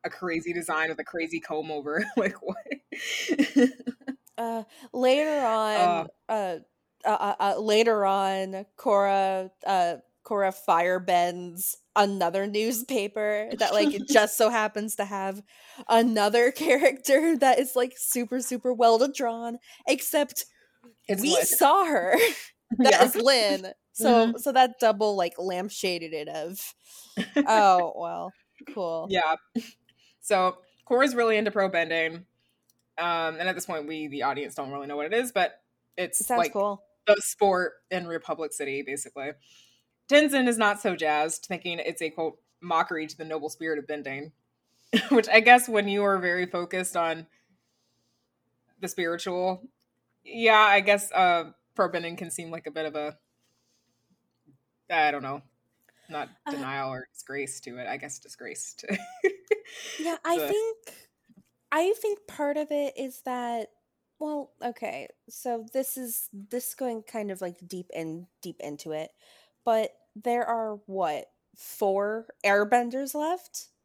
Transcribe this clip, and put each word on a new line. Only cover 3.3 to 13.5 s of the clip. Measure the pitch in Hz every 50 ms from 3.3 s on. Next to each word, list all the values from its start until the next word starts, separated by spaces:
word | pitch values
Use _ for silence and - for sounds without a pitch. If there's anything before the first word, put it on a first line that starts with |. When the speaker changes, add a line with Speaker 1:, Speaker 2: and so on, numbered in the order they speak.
| 320 - - - - - 240 262 - - - 247 - _ - - 262 _ _ _ _
Speaker 2:
Uh, | - 233 226 233 226 214 _ - - 269 240
later | - 254 254 254 262 294 302 311 302 294 262
on, | 226 220 220 220 214 214
Speaker 1:
Uh. | 208 180 175 175 165 165 165 _ _ _ -
Speaker 2:
uh, | 226 214 202 185 170 156 - _ _ _ _ _ _ _ -
uh, | -
uh, | 214 - - 202 208 -
uh, | 196 202 190 -
later | 220 214 208 214 226 233 220 214 196
on, | 196 196 196 196 190 190 190 190 190 190 190 208 _ _
Korra, | - - - 202 202 196 196 196 196 196 190 190 190 190 185 _ _ -
uh, | - 196 185 175 170 165 - _ _ _ _ _
Korra | - 226 202 196 190 185
firebends | - - - 175 165 175 180 180 185 180 185 180 175 175 175 175 180 180 180 170 180 190 - - - _ _ _
another | 214 202 202 196 190 175 170 170 196 196
newspaper | 214 202 214 220 226 254 220 247 - 277 226 196 208 _ 220 214 208 214 208 214 226